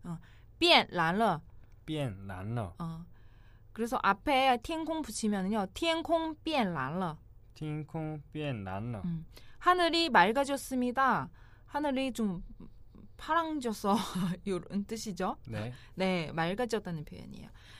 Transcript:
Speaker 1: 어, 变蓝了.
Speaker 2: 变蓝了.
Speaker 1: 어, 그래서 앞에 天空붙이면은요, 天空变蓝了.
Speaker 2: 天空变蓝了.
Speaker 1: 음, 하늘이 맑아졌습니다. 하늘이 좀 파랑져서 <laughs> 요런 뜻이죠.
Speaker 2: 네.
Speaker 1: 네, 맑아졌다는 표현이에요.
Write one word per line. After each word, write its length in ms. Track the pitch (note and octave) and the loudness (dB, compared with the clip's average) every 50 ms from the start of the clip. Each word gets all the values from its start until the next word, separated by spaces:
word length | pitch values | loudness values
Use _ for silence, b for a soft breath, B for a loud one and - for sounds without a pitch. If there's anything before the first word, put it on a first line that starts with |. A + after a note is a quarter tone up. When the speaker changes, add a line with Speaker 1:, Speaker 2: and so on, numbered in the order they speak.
| - | -10
Speaker 1:
어, 140 | F3 E3+ E3 b b b b b b b - | -10 -10 -10 b b b b b b b 4
变蓝了. 840 | E4 F4 D#4+ B3+ G3 - - F3 E3 D#3+ F3 G#3 A3+ G#3 E3+ D3 - - - - - - - - - | 6 8 8 8 6 4 2 2 2 4 4 4 4 4 2 0 -4 -12 -18 -18 -18 -20 -20 -14 -8
Speaker 2:
变 280 | - D#3 D3+ C#3+ A#2+ F#2+ F#2+ G2 | -6 -4 -2 -2 -4 -4 -6 -10
蓝 260 | G2 F#2 F#2 F#2 G#2+ A#2 | -10 -8 -8 -6 -4 -4
了. 180 | A#2+ G#2+ F2+ - - | -4 -4 -6 -6 -8
Speaker 1:
어, 260 | E3+ E3 E3 D#3+ E3+ - b b b b b b b b b b b b | -8 -8 -8 -10 -12 -16 b b b b b b b b b b b b
그래서 260 | - - A#3 A#3 C4 - - | -6 -6 -4 -2 -2 2 4
앞에 560 | G3 G3 G3+ - D4+ C#4 C4 C4 C4+ B3 B3 | 4 2 2 2 4 4 6 6 6 4 4
天空붙이면은요, 1040 | - - E4 D#4+ D#4+ D4+ D4 D#4+ C#4+ - G#3 - A3 G#3+ G#3 G3 F#3 F#3+ A3 A3 F#3+ F#3 - | 2 -4 -4 -4 -2 -2 -2 -4 -4 -6 -4 -2 0 0 2 2 0 0 0 0 0 -2 -2
天空变蓝了. 1400 | - E4 E4 D#4+ E4 E4 - E4+ E4 D#4+ D#4+ D#4 - - D#4+ D#4 C#4 A3+ F#3 E3+ C#3+ B2+ C3 D#3 F#3 F#3+ E3 D3+ - - - - - - - - | -2 0 2 2 2 2 2 2 2 2 0 -4 -6 -4 0 2 2 2 2 0 -2 -2 -2 -2 -2 -2 -2 -4 -8 -12 -20 -20 -20 -20 -18 -12
Speaker 2:
天 320 | - D#3 D3+ D3+ D#3 D3+ | -8 -6 -4 -4 -4 -6
空 360 | - - E3 D#3 D#3 D#3 D3+ C#3+ - - | -6 -6 -6 -4 -4 -6 -8 -10 -10 -8
变 300 | D3+ D3+ C#3+ B2+ G#2+ G2 | -6 -4 -4 -4 -4 -4
蓝 260 | F#2 F#2 G2 A2 B2 | -4 -4 -4 -4 -4
了. 100 | A#2+ A2 F3+ | -4 -4 -4
Speaker 1:
음, 200 | F3 E3+ D#3+ D#3+ - B B B B B B | -4 -4 -4 -6 -10 B B B B B B
하늘이 500 | B F4 F4+ F4+ F4 E4 D4+ E4+ E4+ D#4+ | B 4 4 6 4 4 4 4 4 6
맑아졌습니다. 1200 | A#3 A#3 A3+ G3+ A3+ C#4 C#4 C#4+ C#4 C4+ - - C4 B3+ B3 B3 A#3 C4+ C4+ C4 - - C3 F3 - b b b b b b | 8 8 8 8 6 2 2 0 0 -4 -4 -4 -2 -2 -2 0 2 2 4 4 4 2 0 -4 -10 b b b b b b
하늘이 460 | b - C#4+ D4+ D4 C4 C4 C4+ C4+ | b -4 -2 -2 0 0 0 0 -2
좀 320 | A3 - A3+ G3+ F3 E3+ - - - - - - - - - - - - - - - | -2 -2 -2 -2 -2 -4 -8 -12 -14 -16 -16 -18 -18 -18 -20 -20 -20 -20 -20 -18 -18
파랑져서 800 | - - - D#4 E4+ E4 D#4+ D#4 D4 B3 A#3+ G#3 - - G3+ G3 | -8 -2 0 0 2 2 0 -2 -2 -2 -2 -2 0 2 4 4
<laughs> 520 | A3+ F#3+ - - F#3 G3+ F3 F#3 - - | 4 2 0 -2 0 0 0 -2 -2 -2
요런 380 | G3+ F#3 F3 F3 - - G3+ G3+ | -2 -2 -2 -4 -4 -4 -4 -2
뜻이죠. 520 | - A3+ A3 - A3 F3+ E3+ F#3 G3+ C#4+ - - | -4 -6 -6 -6 -6 -4 -2 -2 -2 -4 -4 -8
Speaker 2:
네. 260 | C3 A2+ G#2+ G#2+ A#2+ B2 B B B B | -8 -6 -4 -4 -6 -8 B B B B
Speaker 1:
네, 360 | E3+ F#3 F#3+ F#3 F3 D#3+ C#3+ | 0 0 2 2 0 -2 -2
맑아졌다는 720 | - E3 E3 E3+ G3 A3 B3 A#3 - G#3 - F3+ E3+ D#3 D3 | -2 -2 0 0 0 0 0 0 0 -2 -2 -4 -6 -8 -8
표현이에요. 440 | - - - - - - - - - - B B B B | -10 -12 -14 -14 -14 -14 -14 -14 -16 -18 B B B B